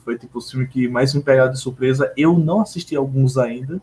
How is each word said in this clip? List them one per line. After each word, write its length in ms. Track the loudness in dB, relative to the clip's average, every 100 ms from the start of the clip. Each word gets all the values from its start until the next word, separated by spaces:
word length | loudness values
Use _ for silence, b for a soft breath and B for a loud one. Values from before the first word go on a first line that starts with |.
foi, 120 | -6 -8
tipo, 220 | -8 -12
o 20 |
filme 280 | -8 -6 -4
que 180 | -2 0
mais 260 | 2 0
me 60 | 0
pegou 260 | 2 4 4
de 100 | 0
surpresa. 540 | -8 -2 0 2 0 2
Eu 220 | 4 4
não 220 | 2 0
assisti 340 | -2 -6 -6
alguns 420 | -4 -2 0 2 2
ainda, 440 | -2 -4 -10 -10